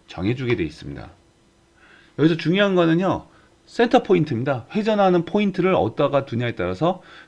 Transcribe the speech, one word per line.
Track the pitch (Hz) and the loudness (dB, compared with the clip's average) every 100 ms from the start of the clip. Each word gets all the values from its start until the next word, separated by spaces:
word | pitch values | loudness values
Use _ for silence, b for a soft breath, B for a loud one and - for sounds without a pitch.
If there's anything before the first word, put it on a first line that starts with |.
| B | B
정해주게 | - 98 123 123 | -6 -4 -2 -2
돼 | 117 | -2
있습니다. | 80 - 71 69 57 - _ _ _ _ _ _ B B B B | -4 -8 -14 -14 -16 -20 _ _ _ _ _ _ B B B B
여기서 | 156 160 | 0 2
중요한 | 156 190 202 180 | 0 2 2 2
거는요, | 170 165 190 110 - b b b _ | 2 2 0 -2 -6 b b b _
센터 | - 233 247 | -2 2 2
포인트입니다. | 233 180 151 110 131 127 - | 4 2 2 -2 -4 -4 -4
회전하는 | 208 214 208 190 180 | -4 0 2 4 2
포인트를 | 170 208 208 185 180 | 0 0 0 0 0
어디다가 | 160 101 - 143 143 | 2 0 0 0 0
두냐에 | 135 117 120 | -2 -4 -4
따라서 | 110 90 92 160 185 B B | -4 -4 -2 -2 -2 B B